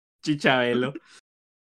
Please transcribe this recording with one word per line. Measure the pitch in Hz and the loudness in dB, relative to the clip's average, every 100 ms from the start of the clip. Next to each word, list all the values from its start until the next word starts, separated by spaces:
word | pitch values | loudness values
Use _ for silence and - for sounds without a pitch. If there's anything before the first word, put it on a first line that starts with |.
| _ _ | _ _
Chichabelo. | - 147 151 131 120 120 127 147 - - _ _ _ _ _ | -4 0 2 2 2 0 -2 -8 -18 -20 _ _ _ _ _